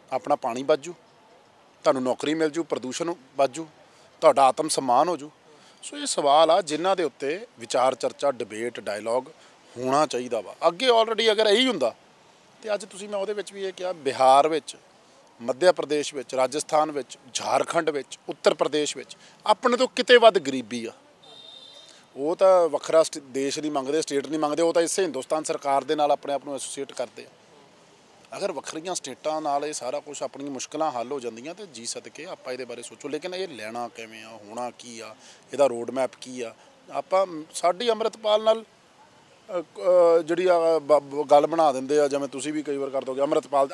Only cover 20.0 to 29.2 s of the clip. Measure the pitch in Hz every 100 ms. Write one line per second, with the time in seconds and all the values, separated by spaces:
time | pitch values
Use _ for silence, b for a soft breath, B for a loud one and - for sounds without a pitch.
20 | 247 247 226 185 135 135 113 120 110 -
21 | _ _ - - - - - - B B
22 | B 131 143 175 190 185 165 143 - 160
23 | 156 160 139 127 139 147 151 147 131 151
24 | 151 143 131 156 151 147 170 170 165 -
25 | 185 131 123 156 156 156 143 139 131 151
26 | 147 143 143 139 139 139 - - 135 -
27 | 120 - 120 _ _ - - _ _ _
28 | _ _ - - 196 143 - 160 175 175
29 | 147 123